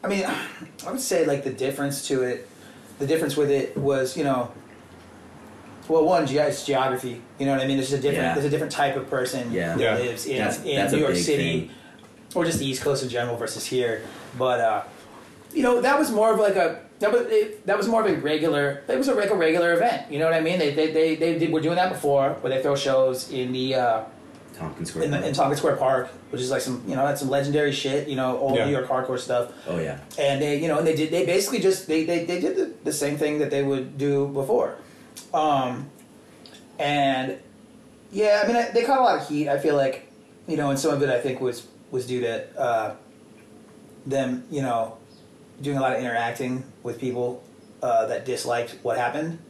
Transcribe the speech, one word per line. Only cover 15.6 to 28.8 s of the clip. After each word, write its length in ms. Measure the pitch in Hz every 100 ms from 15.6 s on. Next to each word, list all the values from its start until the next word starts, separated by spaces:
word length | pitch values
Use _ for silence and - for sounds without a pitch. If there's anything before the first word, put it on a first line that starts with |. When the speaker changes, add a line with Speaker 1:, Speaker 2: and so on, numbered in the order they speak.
Speaker 1:
know, 160 | 247 240
that 180 | 262 285
was 140 | 302
more 220 | 208 220
of, 60 | 208
like, 160 | 208 190
a, 240 | 170 - - -
that 100 | 208
was, 100 | 240 190
it, 360 | 220 214 - -
that 100 | 202
was 100 | 196
more 140 | 226 214
of 60 |
a 40 | 151
regular, 640 | 143 156 160 147 143 139 -
it 80 | 262
was 100 | 277
a, 60 |
like, 160 | 220 202
a 60 | 202
regular 380 | 160 170 170 170
event. 360 | 170 - -
You 80 | 147
know 60 | 160
what 80 |
I 80 | 165
mean? 180 | 160 180
They, 140 | 147
they, 180 | 143 156
they, 240 | 156 160 156
they 240 | 165 160
did, 140 | 160
were 80 | 160
doing 140 | 147 170
that 120 | 185
before, 380 | - 147 139 139 -
where 120 | 127
they 80 | 131
throw 140 | 143 139
shows 560 | 139 131 131 127 -
in 220 | 131 127
the, 220 | 127 131 131
uh, 260 | 120 110 107 - - - - -
Speaker 2:
Tompkins 320 | 82 - 170
Square 160 | - 151
Speaker 1:
in 60 |
the, 60 | 143
Speaker 2:
Park. 100 | -
Speaker 1:
in 40 | 139
Tompkins 240 | 139 143
Square 160 | 156 135
Park, 320 | 131 131 123 - -
which 100 | 123
is, 100 | 127
like, 100 | 131
some, 220 | 131 123 -
you 100 | 135
know, 80 | 143
that's 140 | 139
some 80 | 135
legendary 420 | 139 139 147 143
shit, 380 | 135 139 139 147
you 80 | 131
know, 200 | 127 123
old 180 | 139 131
Speaker 3:
Yeah. 80 | 143
Speaker 1:
New 60 |
York 160 | 139